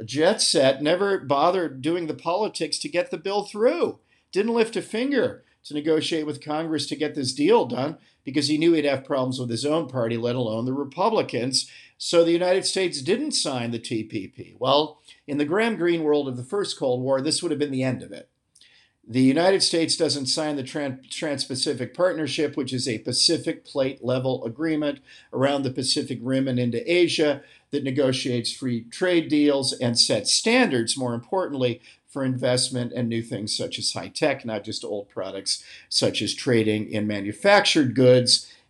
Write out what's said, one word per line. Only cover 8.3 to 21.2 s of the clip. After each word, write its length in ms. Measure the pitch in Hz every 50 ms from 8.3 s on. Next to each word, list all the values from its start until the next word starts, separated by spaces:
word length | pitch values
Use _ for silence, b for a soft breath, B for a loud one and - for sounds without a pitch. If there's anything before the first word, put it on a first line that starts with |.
| 135 151 135 135
he 100 | 156 147
knew 160 | 165 170 170
he'd 100 | 156 143
have 200 | 143 135 131 131
problems 360 | - 147 131 131 131 127 127
with 100 | 127 120
his 160 | 117 113 135
own 220 | 147 151 165 156 123
party, 280 | 127 127 113 113 117
let 200 | 117 117 120 123
alone 300 | 131 123 107 110 113 120
the 60 | 127
Republicans. 960 | 131 143 143 131 - 175 190 226 220 185 139 - - 117 117 135 131 - - B B B B B B
So 260 | B - - 175 170
the 80 | 170 165
United 360 | 170 170 180 180 185 190 185
States 360 | - - 190 190 175 143 143
didn't 300 | 131 156 208 233 302 302
sign 400 | - - - 160 135 123 117 117
the 60 | 117 113
T 240 | - - 127 110 110
P 240 | 110 117 107 95 95
P. 260 | _ - 90 85 90 101
Well, 420 | 120 131 139 147 156 151 - b b b b b b
in 120 | - 143 143
the 60 | 147
Graham 320 | 147 175 208 226 233 214
Greene 280 | 160 170 175 170 165 156
world 240 | 147 147 147 139 135
of 80 | 127
the 80 | 120 120
first 340 | - 202 202 185 - - -
Cold 240 | 151 131 127 127
War, 180 | 127 131 135 135
this 220 | 135 160 156 -
would 80 | 175 170
have 80 | 151 135
been 140 | 147 135
the 100 | 135 131
end 200 | 127 131 123 -
of 100 | - 101
it. 160 | 101 - - _ _ _ _ _ _ b b b b b b b b b b -
The 120 | 113 131
United 400 | 131 131 135 160 175 190 196 185
States 340 | - - - 165 160 - -
doesn't 300 | - 165 143 127 143 131
sign 300 | 131 - 160 156 151 147
the 60 | 143
Tran-, 460 | 127 - - 156 143 139 127 131 - -
Trans-Pacific 880 | - -